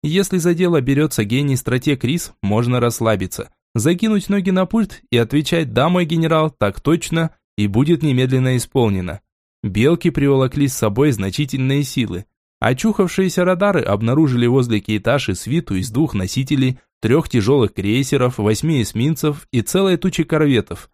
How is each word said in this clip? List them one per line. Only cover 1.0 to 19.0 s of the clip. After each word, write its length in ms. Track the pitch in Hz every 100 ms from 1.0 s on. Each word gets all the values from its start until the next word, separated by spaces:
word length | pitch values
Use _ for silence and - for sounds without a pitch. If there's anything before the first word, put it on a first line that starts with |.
| 151 -
гений-стратег 800 | 104 123 143 131 - 127 147 131
Рис, 300 | 117 170 - -
можно 400 | 98 107 120 123
расслабиться, 680 | 120 - 113 104 92 - - _ _
закинуть 540 | 113 127 175 220 208 -
ноги 220 | 202 185
на 140 | 185
пульт 360 | 180 226 202 - _
и 60 | 120
отвечать: 540 | 113 143 143 170 143
"Да, 160 | 110 151
мой 160 | 180
генерал, 480 | 165 165 160 160 156
так 300 | - 101 -
точно", 520 | - 165 - 165 165 _ _ -
и 100 | 104
будет 360 | 104 143 165
немедленно 540 | 151 127 127 131 127 127
исполнено. 640 | - 135 113 95 90 - _ _ _ _
Белки 460 | 110 95 131 170 170
приволокли 580 | 143 139 135 131 147 143
с 80 |
собой 380 | - 110 101 147
значительные 680 | 120 98 92 147 135 131 139
силы. 420 | 139 - 110 90 - _ _ _
Очухавшиеся 840 | 110 131 220 208 185 - 190 185
радары 360 | 180 180 202 180
обнаружили 640 | - 101 113 135 156 120
возле 360 | 120 131 123 107
Кейташи 520 | 104 107 113 135 -
свиту 420 | 92 - 160 -
из 140 | 95 92
двух 260 | 110 156
носителей, 640 | 104 92 - 135 139 131 131 _ _
трёх 280 | 107 143 -
тяжёлых 440 | 123 101 143 107
крейсеров, 680 | - 101 120 135 139 127 123
восьми 420 | 104 110 156 147
эсминцев 680 | 101 107